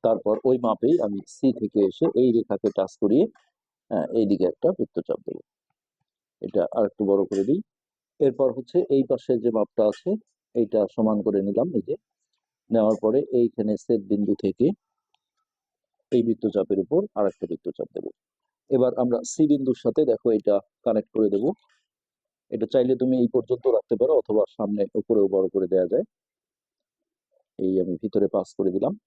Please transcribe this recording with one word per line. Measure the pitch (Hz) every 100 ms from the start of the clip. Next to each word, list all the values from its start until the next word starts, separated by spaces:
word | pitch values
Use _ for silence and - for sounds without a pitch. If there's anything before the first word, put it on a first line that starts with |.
তারপর | 120 110 104 110
ওই | 131 127
মাপেই | 120 107 120 170
আমি | 107 101 -
সি | - 135
থেকে | - 104 -
এসে | 98 - 165
এই | - 127
রেখাকে | 113 - 101 104 98
টাচ | 95 -
করিয়ে, | 101 120 226 _ _ _ _ _ _
আহ, | 98 76 113
এইদিকে | 104 98
একটা | 90 - 160
বৃত্তচাপ | 190 110 - - - -
দেব। | - - _ _ _ _ _ _ _ _ _
এটা | 98 101 87 -
আর |
একটু | 104 _
বড় | 101 98
করে | 95 98
দিই। | 101 175 - _ _ _ _ _
এরপর | 139 120 135
হচ্ছে | 120 123 175 -
এই | 139
পাশে | 131 120 - 123
যে | 117
মাপটা | 110 104 - 107
আছে | - 180 220 _ _ _
এইটা | 123 110 110 98 -
সমান | 110 107
করে | 107 101
নিলাম, | 98 101 170
এই | 117 92
যে | - _ _ _ _ _ _ _
নেওয়ার | 113 107 110
পরে | 107 127 143
এইখানে | 127 117 - 107 107
ছেদ | - 117 98
বিন্দু | 104 104
থেকে | 101 98 - 139 208 _ _ _ _ _ _ _ _ _ _ _ _ _
এই | 123
বৃত্তচাপের | 117 110 110 101 95 98
উপর | 92 160 202
আর | - 101
একটা | - 85
বৃত্তচাপ | 80 85 - -
দেব। | - - - _ _ _ _ _
এবার | 131 127 120
আমরা | 123 117 117
সি | - 156
বিন্দুর | 147 131 -
সাথে | - -
দেখো | 143 110 120
এটা | 107 - 101 - _
কানেক্ট | - 110 -
করে | - 107
দেব। | 101 131 208 _ _ _ _ _ _ _ _ _
এটা | 113 110
চাইলে | 135 127 127
তুমি | 127 127
এই | 120
পর্যন্ত | 123 113 123 131
রাখতে | 113 - 110
পারো | 127 147
অথবা | - 107 101
সামনে | - 104 104 98
উপরেও | 107 - 110 98
বড় | 95 92
করে | 95 90
দেয়া | 92 92
যায়। | 117 220 _ _ _ _ _ _ _ _ _ _ _ _ _ _ -
এই | 95 95
আমি | 92 87
ভিতরে | 107 101 98
পাস | 104 92 -
করে | 95
দিলাম। | 92 131 208